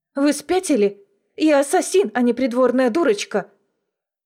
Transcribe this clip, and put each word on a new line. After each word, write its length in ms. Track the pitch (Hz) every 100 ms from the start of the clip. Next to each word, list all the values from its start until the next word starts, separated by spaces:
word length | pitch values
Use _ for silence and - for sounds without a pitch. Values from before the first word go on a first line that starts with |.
| _
«Вы 180 | - 285
спятили? 720 | - - 359 370 269 202 202 _ _ _ -
Я 240 | 311 285
ассасин, 500 | 285 370 - 381 220
а 80 | 247
не 100 | 240
придворная 580 | 240 262 233 254 240 254
дурочка!» 600 | 233 320 202 - 208 175 _ _ _ _ _ _ _